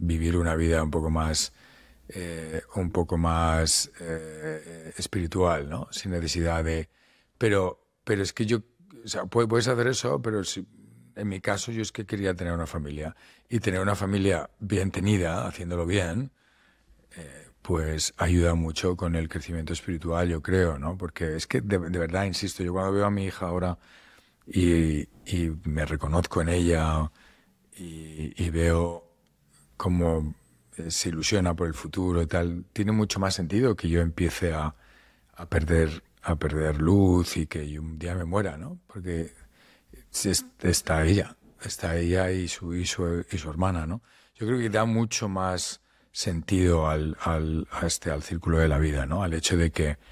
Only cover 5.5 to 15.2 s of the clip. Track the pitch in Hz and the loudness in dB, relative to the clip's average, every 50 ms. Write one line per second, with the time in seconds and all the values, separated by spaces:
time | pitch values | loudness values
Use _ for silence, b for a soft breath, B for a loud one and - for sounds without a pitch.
5.5 | 82 73 71 71 - - - - - - - 98 90 85 82 78 - 87 85 85 | 2 0 -2 -6 -6 -8 -8 -8 -10 -10 -6 -4 -4 -4 -4 -2 -2 0 0 0
6.5 | 85 82 80 82 82 80 76 b b b b b b b b b b _ 120 107 | 0 0 0 0 -2 -2 -4 b b b b b b b b b b _ 2 2
7.5 | 101 98 92 90 - - _ _ _ _ _ - 107 98 95 87 - - 113 107 | 4 4 2 0 -4 -8 _ _ _ _ _ -2 0 0 0 -2 -2 -2 0 0
8.5 | 120 107 - _ _ _ _ _ - - 113 107 - 107 95 95 - 117 117 110 | 0 0 -2 _ _ _ _ _ -20 -18 -12 -8 -6 -6 -6 0 0 2 2 4
9.5 | 117 120 110 127 127 117 117 127 127 - - 123 143 139 117 113 107 101 90 - | 2 2 2 2 0 2 0 0 0 0 -2 -2 -2 -2 -2 -2 -2 -2 -4 -4
10.5 | - 95 92 - - - - - - - - - _ - 104 101 95 95 - 110 | -6 -8 -10 -12 -16 -20 -20 -20 -20 -20 -20 -18 _ -6 -6 -4 -4 -2 -2 -2
11.5 | 101 95 - 120 113 110 107 - - - 104 - 110 101 98 95 90 87 90 87 | -2 -2 -2 -6 -6 -6 -6 -6 -8 -10 -8 -6 -4 -2 0 -2 -2 -2 -2 -2
12.5 | 85 85 82 - - 80 73 73 73 76 76 80 B B B B B B B _ | -2 -2 -4 -4 -6 -6 -6 -6 -6 -6 -8 -8 B B B B B B B _
13.5 | 120 110 - 101 92 92 95 101 101 95 101 95 101 98 95 98 90 80 - - | -2 0 0 0 0 2 0 0 0 0 0 0 0 2 4 2 2 2 -2 -6
14.5 | _ _ 107 98 101 92 95 95 - 95 92 104 107 92 | _ _ -4 -2 0 0 0 0 -2 0 2 2 2 2